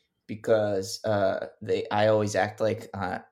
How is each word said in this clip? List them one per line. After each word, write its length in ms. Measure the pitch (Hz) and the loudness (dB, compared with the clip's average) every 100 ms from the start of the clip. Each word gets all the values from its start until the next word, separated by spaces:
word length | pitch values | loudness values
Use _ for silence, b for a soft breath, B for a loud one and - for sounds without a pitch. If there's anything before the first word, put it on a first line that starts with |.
| _ _ - | _ _ -14
because, 720 | 107 113 110 104 101 98 - | -6 2 2 2 -2 -4 -6
uh, 440 | 110 104 95 - - - | -2 2 2 0 -6 -10
they, 240 | 107 95 - | -2 -2 0
I 180 | 104 107 | 2 4
always 280 | 107 104 98 | 4 2 0
act 240 | 101 - | -2 0
like, 280 | 110 107 - | -2 -2 -6
uh, 260 | 98 92 92 - | -6 -6 -6 -6